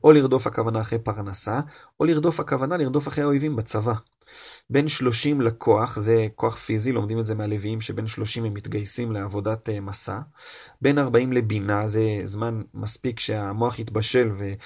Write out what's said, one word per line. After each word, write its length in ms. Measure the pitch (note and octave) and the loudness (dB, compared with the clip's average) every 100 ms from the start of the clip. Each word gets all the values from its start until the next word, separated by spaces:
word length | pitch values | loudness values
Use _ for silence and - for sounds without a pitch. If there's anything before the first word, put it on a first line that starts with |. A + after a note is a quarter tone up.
או 80 | - | 8
לרדוף 340 | D3+ C3 B2+ A2+ | 8 8 2 2
הכוונה 340 | A#2 A2+ A2 | -2 0 -2
אחרי 180 | G#2+ A#2 | -2 -4
פרנסה, 640 | A2+ G#2 G2+ F#2+ - A#2 D3+ - - - | -4 -6 -6 -8 -4 -4 -4 -10 -12 0
או 40 | |
לרדוף 360 | D#3 D#3 E3 D#3+ | 2 4 2 0
הכוונה 360 | - C3 C3+ F3 | -2 -2 0 0
לרדוף 320 | C3+ C#3 C#3+ | 0 0 -2
אחרי 160 | - | -2
האויבים 320 | D3 C#3+ D3+ B2+ | 2 2 0 -2
בצבא. 380 | A2 A2 A2+ A2+ - _ _ - - - - | -4 -2 -2 -2 -6 _ _ -20 -20 -18 -2
בין 180 | C3 D3+ | 0 2
שלושים 520 | - B2+ A2+ C#3+ D3 | 0 0 0 0 2
לכוח, 580 | A#2 A2+ - G#2+ A#2+ - | 2 2 4 4 4 -2
זה 280 | G#2+ A2+ A2 | 2 2 2
כוח 220 | - A#2 A2+ | -2 -2 -2
פיזי, 360 | - A2 A#2 | -4 -2 0
לומדים 260 | A#2+ G#2 A2+ | -2 -2 -2
את 80 | A2 | -2
זה 80 | |
מהלוויים, 460 | G#2+ G#2+ G#2+ G#2 A2 | -2 -2 -4 -4 -6
שבין 260 | A2 G#2 A2 | -6 -6 -6
שלושים 380 | - G#2+ A#2+ | -4 -6 -4
הם 100 | A2+ | -4
מתגייסים 580 | G2+ G#2 G#2 G2+ - A#2 | -4 -6 -6 -6 -6 -4
לעבודת, 560 | G#2 G2+ G2+ G#2 A2 - | -4 -4 -4 -2 -4 -4
אה, 120 | G#2 | -6
מסע. 380 | G2 G2 - G2+ D3 _ - - - - | -6 -8 -8 -8 -10 _ -20 -20 -20 0
בין 160 | C3 C#3+ | 2 4
ארבעים 340 | C3+ A#2+ B2+ | 4 4 4
לבינה, 560 | B2+ A2+ G#2+ G2 G#2 G#2+ | 2 2 0 0 0 0
זה 320 | A2 A2 G#2 | 0 0 0
זמן 380 | G2+ G2+ A#2 A2+ G2 | -4 -4 -4 -4 -8
מספיק 460 | - G#2+ - C3 A2+ | -10 -10 -6 -6 -4
שהמוח 580 | - A2 G2+ G#2 A#2+ A2+ | -4 -4 -4 0 -2 -2
יתבשל 520 | A2+ A2 G#2+ B2+ A#2 G2 | -4 -2 2 4 4 0
ו-, 140 | G2+ G2 | -6 -8